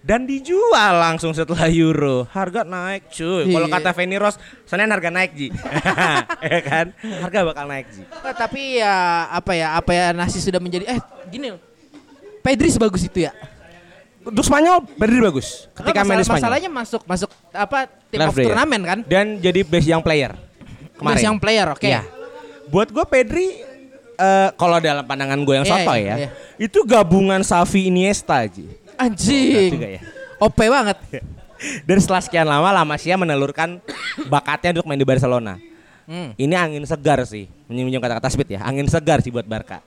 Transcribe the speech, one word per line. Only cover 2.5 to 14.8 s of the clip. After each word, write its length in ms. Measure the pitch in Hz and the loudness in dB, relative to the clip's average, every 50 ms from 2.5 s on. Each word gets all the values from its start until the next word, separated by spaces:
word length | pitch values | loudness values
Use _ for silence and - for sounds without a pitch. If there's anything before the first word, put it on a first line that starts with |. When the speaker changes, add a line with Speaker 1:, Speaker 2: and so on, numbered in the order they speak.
| 175 233 214 | -4 -6 -6
Speaker 1:
naik, 480 | 156 185 180 175 185 196 196 - - - | -6 -6 -8 -8 -8 -8 -10 -12 -14 -12
cuy. 400 | - 165 165 185 180 151 190 180 | -8 -6 -4 -2 0 0 2 2
Kalau 160 | 160 165 160 | 2 0 0
Speaker 2:
Iya. 60 | 170 | 0
Speaker 1:
kata 140 | 180 156 180 175 | 0 0 -2 -2
Feni 240 | 165 180 180 190 | -2 -2 -2 -2
Rose, 240 | 202 208 208 208 - - - - - _ | 0 0 0 -2 -2 -14 -20 -20 -20 _
Senin 240 | - - 185 208 220 | -8 -2 -2 0 0
harga 180 | 214 196 165 | 0 0 -2
naik, 300 | 170 170 180 185 180 160 | -2 -2 -2 -2 -2 -4
Ji. 160 | 143 143 123 - - - 127 139 151 - 180 185 - | -8 -8 -8 -8 -8 -8 -4 -6 -2 -2 -2 0 2
<laughs> 520 | 180 170 151 - - - 339 - - 160 | 2 2 2 0 -2 -4 -8 -6 -4 -2
Ya 100 | 160 175 160 | -2 -2 -2
kan? 240 | 143 135 160 165 175 - | 0 -2 -2 -2 -2 -6
Harga 440 | _ - 220 202 170 170 180 175 208 185 | _ -12 -10 -8 -8 -8 -4 -2 0 -2
bakal 200 | 165 151 147 143 143 | 0 -2 -6 -10 -10
naik, 180 | 143 135 127 - | -10 -10 -12 -14
Ji. 120 | 110 98 95 | -18 -20 -20
Speaker 2:
Nah, 300 | - - - - 269 254 | -20 -20 -12 -10 -10 -6
tapi 480 | 247 233 220 - 277 277 269 262 240 | -6 -6 -6 -6 -8 -8 -4 -2 0
ya, 140 | 220 202 196 185 180 175 170 170 165 147 | 2 2 2 2 2 2 0 0 -2 -2
apa 240 | 160 175 - - 190 | -6 -6 -4 -2 -2
ya, 240 | 170 160 156 160 | -2 0 0 -2
apa 160 | 170 170 - 175 | -2 0 2 2
ya, 140 | 175 180 175 | 2 2 2
nasi 300 | 175 175 175 175 180 196 | 0 0 -2 -4 -4 -4
sudah 160 | 156 190 185 | -4 -2 -2
menjadi, 320 | 180 180 180 175 180 190 - | -2 -4 -2 -6 -6 -6 -4
eh, 100 | 254 233 - - - - - 185 | -6 -6 -6 -10 -20 -20 -20 -16
gini 240 | 175 254 285 247 202 | -14 -12 -10 -10 -12
loh. 80 | 170 _ _ _ _ _ _ _ - - _ - _ - - - - | -14 _ _ _ _ _ _ _ -20 -20 _ -20 _ -20 -20 -20 -6
Pedri 320 | _ 254 277 214 277 339 - | _ 0 2 4 4 2 4
sebagus 320 | - 226 220 185 175 175 | 4 2 2 2 0 -4
itu 180 | 170 - 185 165 | -2 -2 -2 -2
ya? 140 | 143 - - - - - - - - - - - - - - - _ _ _ - | -2 -4 -10 -20 -20 -20 -20 -20 -20 -20 -20 -20 -20 -20 -20 -20 _ _ _ -14
Speaker 1:
Untuk 160 | - 220 202 | -4 -2 0
Spanyol, 480 | 294 - 302 285 302 339 359 349 | 2 4 4 4 6 6 4 4